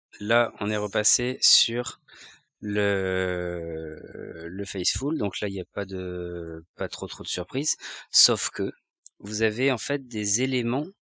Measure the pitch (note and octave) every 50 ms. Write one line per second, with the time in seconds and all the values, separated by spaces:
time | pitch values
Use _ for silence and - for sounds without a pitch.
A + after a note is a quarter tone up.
0 | _ _ - - G#2 G#2 A#2 A#2+ A#2 A2+ - - G#2 G#2 G#2+ G#2+ G#2 G2+ - G#2+
1 | G#2+ - - - B2 B2+ B2+ - - - - - - - A#2 A#2+ A#2+ - - -
2 | _ - - - - - - - _ _ _ _ - G#2 G2+ G#2 G#2 G2+ G2+ G2
3 | F#2+ F#2+ F#2 F#2 F#2 F#2 F2+ F2+ F2+ F2 F2 F2 E2 E2 D#2+ D#2+ D#2+ D#2 D#2 D#2
4 | - - - G1+ G1+ G#1 - E2 E2 E2 F#2 G2 G2+ - - F#2+ F2 - - -
5 | C3 C#3+ D#3+ D3 G#2+ G2+ - - G#2+ G2+ G2 F#2+ F2+ - _ G#2 G2+ F#2+ F#2+ F#2
6 | F#2 F2+ F2+ F2+ F2 F2 F2 F2 E2+ E2 D#2+ D#2+ E2 - _ - F#2+ F#2 - -
7 | F#2+ F#2 - - F#2 - - F#2 F2 - - C3 D3+ - - - - - - -
8 | - - - - - - A#2 G#2 - - - - G2 A2 - _ _ _ _ _
9 | _ - - - - G2+ G#2+ G#2 A2+ A2 G#2+ A#2 C3 C#3 B2+ A2+ - - C#3+ C#3+
10 | C3+ B2 A#2 G#2+ G#2+ G2+ G#2 A#2+ C3 C3+ C3 B2+ A#2 A#2 A#2+ C#3 D3+ F#3 G3 _
11 | _